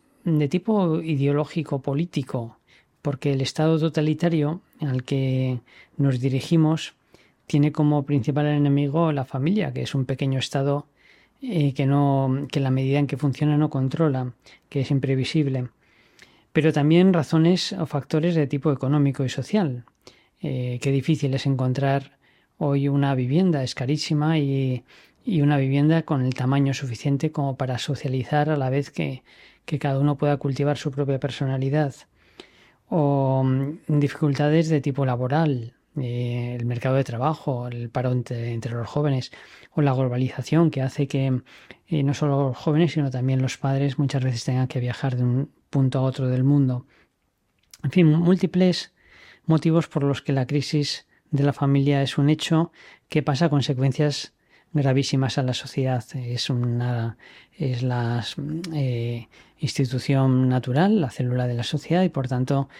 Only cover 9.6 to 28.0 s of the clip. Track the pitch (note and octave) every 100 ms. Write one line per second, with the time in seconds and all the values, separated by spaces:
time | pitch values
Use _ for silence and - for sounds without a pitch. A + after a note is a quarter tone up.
9.6 | D#3+ B2+ B2 C#3 B2+ C3+ C3+ C3 - C#3
10.6 | C#3 C#3+ - _ _ _ _ _ C4 F3+
11.6 | C#3+ C3 C3+ C#3+ C#3+ C#3 C3+ C3+ C#3 D#3
12.6 | C3+ C3 C3+ C#3+ C#3 B2+ D3 C3 D3+ D3
13.6 | D3+ C#3 C3 - D#3+ C3 B2 - - -
14.6 | - C#3+ B2+ C#3 C3 C3+ B2+ D#3+ C#3+ C3
15.6 | B2 _ _ _ _ _ - _ _ -
16.6 | D3+ D#3 C#3+ E3+ F#3+ F3 C#3+ D#3+ E3 F3+
17.6 | - F#3+ D#3+ C#3+ - D#3 E3+ E3 C#3 C#3+
18.6 | D#3 C3+ C3 D3 C#3 C3 C3 - - G#3+
19.6 | E3 A#2+ - _ - - _ _ D3+ C3
20.6 | B2 B2 C#3 C#3 C3 D3 C#3 C3+ C#3 C3
21.6 | B2+ B2+ C#3 C#3 C3+ _ _ _ _ -
22.6 | D3+ C#3 C#3 C#3 C#3 C3 B2 D3+ F#3 D3+
23.6 | B2+ - B2 D3+ - D3+ D#3 D#3+ C#3 C3+
24.6 | C3 B2 - - - _ - E3+ C#3+ D3
25.6 | C3+ C#3 D3 D#3+ - C#3+ B2+ B2 B2+ C#3
26.6 | C#3 C3 C3 A2+ D3 C#3 D#3 D#3 C#3+ B2+
27.6 | B2+ B2 - C3